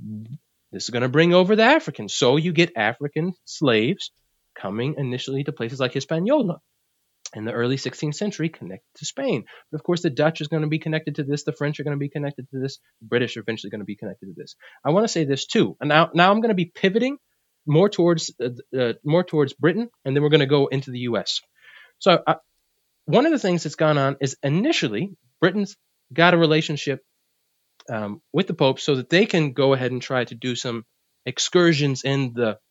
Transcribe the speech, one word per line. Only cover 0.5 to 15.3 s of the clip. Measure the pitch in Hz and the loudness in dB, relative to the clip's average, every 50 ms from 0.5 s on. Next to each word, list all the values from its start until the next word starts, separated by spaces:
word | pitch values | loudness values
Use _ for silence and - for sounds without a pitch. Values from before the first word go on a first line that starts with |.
| _ _ _ _ | _ _ _ _
This | - 95 - | -14 -12 -10
is | - | -8
gonna | 117 120 123 131 | -4 -2 -2 2
bring | 123 151 165 175 175 | 4 4 4 6 6
over | 180 185 180 220 | 6 6 4 4
the | 214 220 | 4 6
Africans. | 240 294 320 - - 139 - 107 98 - | 4 4 4 0 -4 -8 -10 -10 -8 -2
So | - 143 120 131 | 2 2 4 4
you | 156 156 180 170 | 4 2 0 2
get | 165 170 165 - | 2 2 2 0
African | 117 104 107 127 - 143 147 - 156 165 185 180 - _ | 0 0 0 0 -2 -6 -6 -4 -4 -4 -4 -6 -8 _
slaves | - - - 160 135 113 107 107 131 202 - - - - _ _ _ _ _ _ _ _ | -18 -6 -2 0 2 2 2 2 0 -2 -4 -8 -12 -16 _ _ _ _ _ _ _ _
coming | - - 98 98 110 120 143 156 139 | -12 -10 -8 -6 -4 -4 -4 -4 -4
initially | 143 123 123 123 - - 135 135 143 | -6 -6 -6 -6 -6 -6 -6 -6 -6
to | 156 147 | -6 -6
places | - 117 117 139 131 | -6 -8 -8 -4 -4
like | 135 123 - | -4 -4 -4
Hispaniola | 135 131 - 160 160 180 220 294 311 240 175 165 - _ _ _ _ _ _ _ _ _ _ _ _ - - - | -6 -6 -4 -4 -2 0 0 2 2 0 -2 -4 -8 _ _ _ _ _ _ _ _ _ _ _ _ -20 -16 -12
in | 113 107 | -8 -8
the | 113 - | -6 -4
early | 117 117 123 135 | -2 -2 0 -2
sixteenth | 131 - 131 - - - 151 147 | -2 -4 -8 -8 -6 -6 -6 -6
century, | - 208 208 - - 156 165 | -4 -6 -6 -4 -4 -6 -6
connected | - - - 87 95 - _ _ _ | -6 -8 -14 -16 -16 -16 _ _ _
to | - 151 | -14 -14
Spain. | - - - 277 262 190 120 - - - - _ _ | -12 -8 -6 -4 -2 -2 -4 -4 -8 -18 -20 _ _
But | - - | -14 -8
of | - | -4
course, | - 175 165 - | -4 -2 -2 -2
the | 170 | -2
Dutch | 131 131 147 156 160 - | 0 2 0 0 0 -2
is | 156 147 | -6 -6
gonna | 165 156 156 156 | -4 -4 -2 -2
be | 151 156 | -2 -4
connected | - 160 156 156 160 156 147 | -2 -4 -4 -4 -4 -6 -6
to | - 147 | -6 -4
this. | 135 147 147 - | -4 -6 -4 -4
The | - 143 | -6 -6
French | - 143 147 151 - | -4 -4 -4 -4 -4
are | 143 | -6
gonna | 147 143 | -6 -6
be | 139 139 139 | -4 -6 -6
connected | - 151 147 143 143 - 127 - | -6 -6 -8 -6 -8 -10 -14 -12
to | - 135 | -8 -8
this. | 131 135 - - _ _ _ _ | -8 -8 -8 -12 _ _ _ _
The | 113 | -8
British | 107 120 120 123 110 - | -4 -2 -2 -2 -2 -4
are | 117 | -8
eventually | 98 - 113 110 - 101 | -8 -8 -8 -8 -8 -10
gonna | 113 107 101 | -10 -10 -10
be | 98 101 | -10 -10
connected | - - 101 90 - - | -10 -10 -12 -12 -12 -16
to | 95 85 | -18 -16
this. | - - - - _ - - - _ - | -18 -18 -20 -20 _ -20 -20 -20 _ -2
I | 131 | 0
wanna | 156 196 226 214 | 2 2 2 0
say | - 175 156 | 0 -2 -2
this | 135 | 0